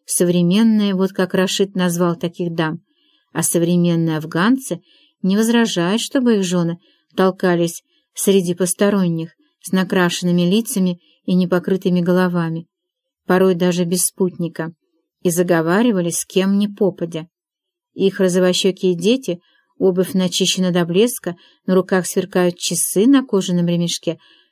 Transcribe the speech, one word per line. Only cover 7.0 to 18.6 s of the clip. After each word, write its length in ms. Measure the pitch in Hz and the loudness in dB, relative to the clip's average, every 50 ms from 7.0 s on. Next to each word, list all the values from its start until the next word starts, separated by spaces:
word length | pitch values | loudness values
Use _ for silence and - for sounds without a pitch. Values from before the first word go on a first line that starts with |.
| _ _ _ | _ _ _
толкались 680 | - 190 190 185 - - 185 175 170 170 165 - - - _ _ _ _ _ _ | 0 0 0 0 0 0 0 2 2 0 -2 -4 -8 -16 _ _ _ _ _ _
среди 400 | - - 208 190 196 175 175 175 | -4 0 2 2 2 2 0 -2
посторонних 760 | 180 190 175 - - 208 202 202 196 185 170 165 165 165 170 - _ _ _ _ _ | -2 -2 -4 0 0 0 2 2 2 0 0 -2 -4 -6 -8 -12 _ _ _ _ _
с 100 | _ - | _ -4
накрашенными 720 | - 185 185 185 202 190 180 175 175 - 180 180 175 175 | -2 -2 0 0 0 0 0 0 0 -2 -2 0 0 2
лицами 580 | 175 175 190 226 220 - - 196 185 180 175 175 _ _ _ _ _ | 2 2 2 0 0 -2 -2 -2 -2 -2 -2 -6 _ _ _ _ _
и 100 | - 185 | -2 0
непокрытыми 680 | 180 185 175 185 180 175 - 190 185 - 185 175 180 | 0 2 2 0 -2 0 -2 -2 -2 0 0 0 0
головами, 640 | 170 180 180 185 185 180 175 175 165 165 160 165 170 - _ _ _ _ _ _ _ _ _ _ _ - | 2 2 2 2 2 0 0 -2 -4 -4 -6 -8 -10 -14 _ _ _ _ _ _ _ _ _ _ _ -2
порой 260 | 180 185 190 190 185 | 2 2 4 2 2
даже 300 | 170 180 180 175 175 180 | 2 0 0 0 0 -2
без 240 | 170 185 180 - - | -2 -2 -2 -4 -4
спутника, 680 | - - 196 180 - - 170 165 - - 160 165 170 _ _ _ _ _ _ _ _ _ | -2 -2 -2 -2 -2 -4 -6 -6 -6 -8 -10 -10 -10 _ _ _ _ _ _ _ _ _
и 80 | _ 180 | _ -2
заговаривали 800 | 165 175 180 175 175 165 160 165 175 202 247 247 208 185 175 170 | 0 0 2 2 2 2 2 2 2 2 2 2 2 0 0 -2
с 160 | 170 - - | -4 -6 -8
кем 320 | - - 190 185 196 196 202 | -2 -2 0 0 2 2 0
ни 80 | 208 | 0
попадя. 640 | 202 202 - 214 185 180 - 175 170 170 160 165 - _ _ _ _ _ _ _ _ _ _ _ _ _ | -2 -2 0 0 0 0 -2 -8 -8 -8 -10 -12 -12 _ _ _ _ _ _ _ _ _ _ _ _ _
Их 260 | - 190 196 185 - | -2 0 0 2 2
розовощёкие 760 | 190 185 175 185 180 180 180 - | 0 0 2 2 2 2 0 2